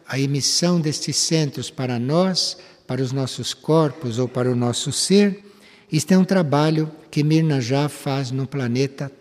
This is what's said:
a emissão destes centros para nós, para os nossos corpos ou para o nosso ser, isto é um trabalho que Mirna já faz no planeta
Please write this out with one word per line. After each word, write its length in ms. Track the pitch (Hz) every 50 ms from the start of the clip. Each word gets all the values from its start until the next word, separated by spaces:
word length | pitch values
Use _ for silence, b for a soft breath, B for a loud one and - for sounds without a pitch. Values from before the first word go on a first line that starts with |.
| _ -
a 100 | - 135
emissão 640 | 139 139 143 139 123 - - - 175 175 180 170
destes 360 | 151 156 143 - - - 139
centros 540 | - - - 170 160 156 139 - 131 120 -
para 280 | - - 131 127 123 117
nós, 580 | 120 131 151 170 185 190 180 - - - - B B B B B B
para 160 | - 127 123
os 100 | 135 123
nossos 400 | 135 139 131 120 - - 117 -
corpos 680 | - - - - 151 165 156 143 - - - 120 110 123
ou 100 | 127 120
para 220 | - 127 123 127
o 40 | 123
nosso 380 | 120 120 120 117 - - 143
ser, 520 | 131 - - - 190 202 202 202 190 - B B B B B B B B B B
isto 220 | 160 151 - -
é 60 | 190 185
um 60 | 185
trabalho 680 | 180 196 190 175 139 139 143 151 160 160 156 156 156 - - - -
que 140 | - 151 147
Mirna 360 | 151 156 160 160 156 143 135
já 280 | 120 113 135 139 147 139
faz 420 | - - - 143 135 135 139 120
no 160 | 127 131 135
planeta 640 | 120 - 139 131 117 117 127 139 135 139 - 143 135 - -